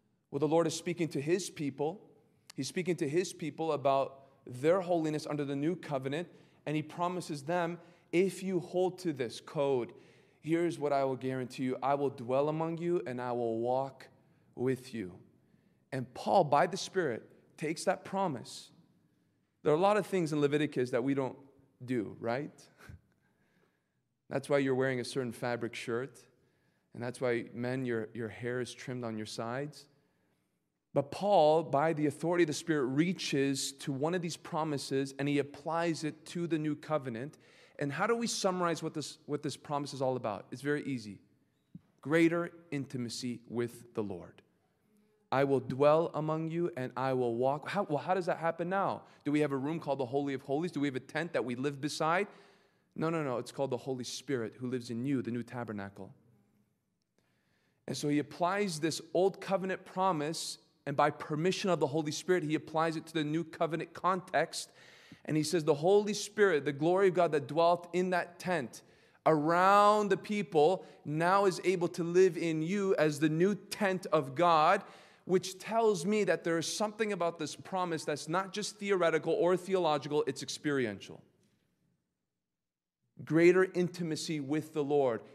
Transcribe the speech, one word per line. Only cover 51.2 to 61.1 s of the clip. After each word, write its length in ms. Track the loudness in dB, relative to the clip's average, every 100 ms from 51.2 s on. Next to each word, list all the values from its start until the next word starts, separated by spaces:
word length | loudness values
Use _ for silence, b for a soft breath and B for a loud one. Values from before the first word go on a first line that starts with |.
| -2
that 100 | -2
we 120 | -2 -2
live 260 | -4 -4
beside? 460 | -8 -2 0 0 -2 b b b b b b -6
No, 140 | -4
no, 140 | -2
no. 160 | -2 -4
It's 120 | -6
called 200 | -4 -4
the 60 | -2
Holy 260 | -4 -6
Spirit 500 | -6 -10 -4 -4 -4 -6
who 100 | -6
lives 240 | -6 -6
in 120 | -6
you, 200 | -2 -2
the 80 | -2
new 100 | -6
tabernacle. 720 | -6 -8 -8 -8 -8 -12 -18 -18 _ _ _ _ _ _ _ _ _ _ _ _ _ _ _ _ -10
And 100 | -4
so 100 | 0
he 100 | 0
applies 600 | -2 -2 -2 0 -2 -2
this 220 | -4 -4 -2 2
old 260 | 2 0
covenant 420 | -2 -2 -2 -6
promise, 760 | -8 0 0 2 -2 -4 -8 -10 _ _ -4
and 100 | 2
by 140 |
permission 600 | 2